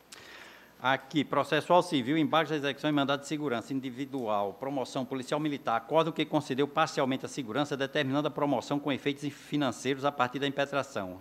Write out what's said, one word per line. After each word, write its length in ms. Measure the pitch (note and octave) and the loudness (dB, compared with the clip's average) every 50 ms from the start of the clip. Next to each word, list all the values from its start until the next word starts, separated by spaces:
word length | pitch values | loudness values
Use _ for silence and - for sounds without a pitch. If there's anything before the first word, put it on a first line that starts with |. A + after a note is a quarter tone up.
| - - - - - - - - - - - - - - - - | -20 -20 -20 -20 -18 -18 -18 -18 -18 -20 -20 -20 -20 -20 -12 -4
Aqui, 440 | - B2+ C3+ C3 - - - D#3 C3 | 0 2 2 2 0 -2 0 0 0
processual 580 | - - C#3+ C3+ - E3 D3+ C#3+ - F3 F3+ E3 | 2 2 0 0 2 2 2 4 6 6 6 6
civil, 340 | - F#3 C#3+ A#2 A#2 D3 | 4 2 0 0 2 2
embargo 320 | E3 D#3 B2+ C3 D#3 E3 C#3+ | 2 2 4 4 2 2 2
de 60 | D#3 | 0
execução 340 | D3+ C3+ C#3+ C3 - - D3+ | -2 -2 -2 -4 -2 0 2
e 40 | D3+ | 2
mandado 300 | C#3+ C#3 B2+ C#3+ C#3 C#3+ | 2 2 2 2 0 -2
de 40 | |
segurança 480 | - D#3+ D3 D3+ C#3+ A#2+ A#2 G#2+ - C#3 | -4 -6 -4 -2 0 -2 -2 -2 -2 -4
individual, 800 | C3+ B2 C3+ A#2+ A#2+ C#3 C3+ B2+ C#3 A#2+ G#2+ G#2+ G2+ G2+ G2+ F#2+ | -4 -4 -6 -6 -6 -8 -6 -4 -4 0 0 2 2 2 0 -2
promoção 520 | - - C3+ C#3+ C#3 B2 - - C#3+ B2+ | -4 -6 -4 -2 -2 -4 -2 -2 -4 -4
policial 360 | A#2+ C#3 C3 B2 - D#3 D3 | -4 -4 -6 -4 -2 -2 0
militar, 340 | D#3 D#3 C#3+ C3 - - A2+ | 0 0 -2 -2 -2 0 0
acordo 380 | A2+ - - C#3 D#3+ E3 E3 D#3+ | 0 0 2 2 2 2 2 2
que 120 | - D#3 | -2 -2
concedeu 440 | - - D#3 C#3 - C3+ B2 C#3+ C#3+ | 2 2 0 0 0 0 0 0 0
parcialmente 580 | C#3+ D#3+ D#3+ D3+ - - C#3+ B2+ C3 B2+ - | 2 0 0 0 2 2 2 2 2 -2 -4
a 20 | A#2 | -6
segurança, 480 | - - C3+ G#2+ G#2+ C3 D3 C#3+ D3 | -8 -8 -6 -4 0 -2 0 0 0
determinando 520 | B2+ C#3 C3+ - D3+ D3 C3+ C3 D3 D3 D3+ | -2 -2 -2 0 0 0 2 2 0 0 0
a 20 | |
promoção 480 | C3+ - D3 C#3+ C#3 A#2 - - D3 C#3+ | 0 0 0 2 2 0 0 0 -2 -2
com 140 | C#3+ D3+ C#3 | 0 -2 -2
efeitos 360 | A2+ - D3 C#3 C#3 - D3 C3 | 0 0 -2 -2 -2 -4 -8 -8
financeiros 720 | - - - - D3 D3 B2+ A#2 - - B2+ C#3+ C3+ B2+ | -8 -10 -4 -2 0 0 0 0 0 0 -2 0 2 0
a 80 | C#3+ C#3 | 0 2
partir 260 | - C3 B2 - C#3+ | 2 2 2 2 0
da 80 | C3+ | -2
impetração 720 | C#3+ C3+ C#3 C#3 C3+ C3+ C#3+ B2+ - - A#2 G2 F#2 F2+ F#2 | -2 0 0 -2 0 0 -2 -2 -2 -2 -4 -4 -4 -6 -10